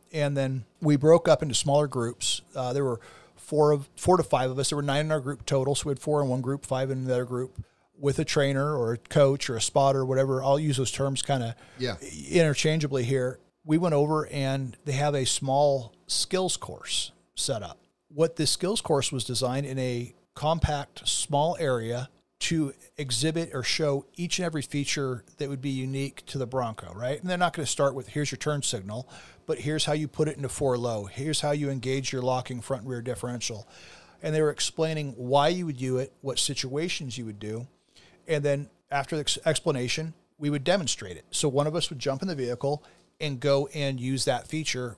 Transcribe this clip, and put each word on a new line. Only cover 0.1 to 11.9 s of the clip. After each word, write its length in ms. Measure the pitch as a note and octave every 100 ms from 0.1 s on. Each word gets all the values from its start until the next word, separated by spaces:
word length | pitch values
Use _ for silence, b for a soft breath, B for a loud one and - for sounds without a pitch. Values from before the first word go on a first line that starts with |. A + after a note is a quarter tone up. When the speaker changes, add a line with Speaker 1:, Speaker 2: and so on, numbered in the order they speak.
Speaker 1:
and 240 | D#3 C#3+ C#3
then 260 | C3+ C3 - _
we 160 | D#3 D3
broke 320 | D3+ E3+ E3
up 140 | D#3
into 140 | D3+ A2+
smaller 320 | D3+ C#3+ D3
groups. 560 | B2 A#2 - - - - C#3+
Uh, 160 | B2
there 120 | C3+
were 160 | C3+ A2+ B B B _
four 360 | - D3 D3+
of, 180 | D3 C#3 -
four 200 | - F3+
to 40 |
five 300 | D#3 C#3 C3
of 80 | C3
us. 100 | C#3
There 60 | D3
were 80 |
nine 220 | C#3+ C#3 D#3
in 60 |
our 80 | D#3
group 240 | C3 C3+
total, 300 | - C#3 C3
so 140 | C#3 D#3
we 40 |
had 80 | C#3
four 220 | - D3+
in 60 | C#3
one 140 | B2+
group, 260 | B2+ C#3 -
five 240 | C3 C3+
in 140 | C3 C3
the 80 |
other 120 | B2 B2
group, 340 | B2+ C3 - B B B _
with 220 | C#3 C3+
a 60 | D3+
trainer 520 | D#3 C#3 C3+ C#3+ D3
or 160 | A2+
a 40 | B2
coach 500 | - D#3 C#3 C#3 -
or 60 | A#2
a 60 |
spotter 400 | - C#3 C#3 C3+
or 40 | C3
whatever. 380 | C3 C3+ C3
I'll 160 | C3 C#3+
use 180 | D3+ C3
those 140 | B2
terms 320 | - C#3 C3+
kinda 320 | - C3+ A#2 A#2 B -
Speaker 2:
Yeah. 160 | B2+